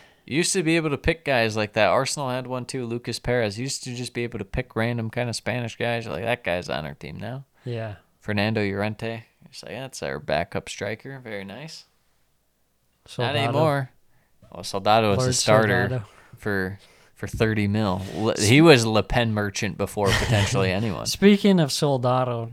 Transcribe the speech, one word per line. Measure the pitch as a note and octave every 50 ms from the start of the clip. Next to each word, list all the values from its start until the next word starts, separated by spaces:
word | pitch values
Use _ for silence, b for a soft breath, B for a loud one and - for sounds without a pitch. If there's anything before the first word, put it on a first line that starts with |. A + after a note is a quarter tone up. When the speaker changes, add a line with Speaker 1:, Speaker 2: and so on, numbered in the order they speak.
| B B B B B
Speaker 1:
You | - A#2+ D3+
used | F3 - -
to | F#3+ E3
be | D#3+ E3
able | E3+ D#3 D#3
to | C#3+ -
pick | - D#3 - - -
guys | C#3+ C3+ A#2+ A2+ A2+ G#2
like | A2 G#2+ G#2 -
that. | A2+ G#2+ F#2
Arsenal | F2 A#2 C3+ C3 - D3+ C#3+ B2+
had | B2+ B2+ B2+ B2
one | B2+ B2+ A#2+
too, | - - C3+ B2
Lucas | A2+ A#2 A#2+ - B2 A2+ -
Perez. | - - A#2+ B2 A2+ G#2 G2 A2
You | B2+
used | C3+ C3+ - -
to | C3 A#2+
just | A#2+ B2 A#2 -
be | A#2+ A#2+
able | A#2 B2 A2
to | -
pick | - - - B2 - -
random | A2+ A2+ A#2 A#2+ A#2+ A2+ A2+
kind | - A#2+ B2 A#2+
of | A2
Spanish | - - - G#2+ B2 A#2 A2+ - -
guys. | A#2 A#2 A#2+ A2+ A2+
You're | A2+ C#2+
like, | D#2 G#2+
"That | A2+ A#2+ - -
guy's | F#2 F2 F2+ E2+ -
on | B1 C2+ D2+
our | C#2+ C#2+
team | - - C#2+ D#2+ -
now." | G2+ A2 A#2+ C3+ C#3 _ _ _ -
Speaker 2:
Yeah. | B2+ A#2+ A2+ A2+ G#2+ G2 - _ _ _ _
Speaker 1:
Fernando | - - G#2 G#2 G2+ A2 A2 A2 G#2+
Llorente. | G2+ F#2+ F#2+ G2+ G#2+ G#2+ - A2 A2+ A2+ A2+ A2+ _ _ _ -
It's | - - - -
like, | - F2+
"That's | A2+ C3+ C3 - -
our | - C#2+ C2+ D2
backup | D2+ - D2+ D2+ E2+ - - F#2+ - -
striker. | - - - G#2+ A2 - - C3+ C#3 C3+
Very | B2 A2+ G#2+ G2+ G2
nice." | G2 G2 A#2+ D3 D#3 - - - _ _ _ _ _ _ _ _ _ _ _ _ _ _ _ _ _ _ _ _ _ _ _ _
Not | -
Speaker 2:
Soldado. | - - B2 A#2+ C#3+ D3
Speaker 1:
anymore. | C#3+ C3+ C3+ D3 D#3+ D#3 C#3+ C#3 C3+ C3 _ _ _ _ _ _ _ _ _ _ - - -
Well, | - F2+
Soldado | - - G2 F#2+ G#2 G#2+ A2+ A2 G#2+
was | G2 B2
Speaker 2:
Lord | B2+ B2+
Speaker 1:
a | B2+
starter | B2 - - G#2+ A2 A2 G#2 G2 F2+ F#2+ G2+
Speaker 2:
Soldado. | B2+ B2 G2+ B B B B B B -
Speaker 1:
for, | - A2 G2+ G2 F#2+ F#2 G2+ G2+ b b b b b b b
for | - - G2
thirty | - - A#2 A2 G#2+ G#2 G#2 G2+
mil. | G2+ A2 A2 G2 F#2 G2 F#2+ - -
Le-, | E2 G#2+ A2 - -
he | G#2 G#2 B2 D3
was | D#3+ E3+ D3 B2 A2+
Le | A2+ A2 G#2+
Pen | G2 - - B2+ A#2+ A2+ G#2+
merchant | G#2+ G2+ G2+ - - - G2+ F#2+
before | - G2+ F#2+ - - G2+ G2
potentially | A2+ - - - A#2 G#2 G2+ F#2+ - G2 F#2+ F#2
Speaker 2:
<laughs> |
Speaker 1:
anyone. | F2+ G2 A#2 A2+ F2+ - - -
Speaker 2:
Speaking | - - F#3+ G3+ G#3 G3 - G3+ F#3+ F3+
of | D#3 C3
Soldado, | - - D#3+ D3 C#3 C3 B2 B2 B2+ B2+ B2+ B2 A#2+ A#2 A#2 A#2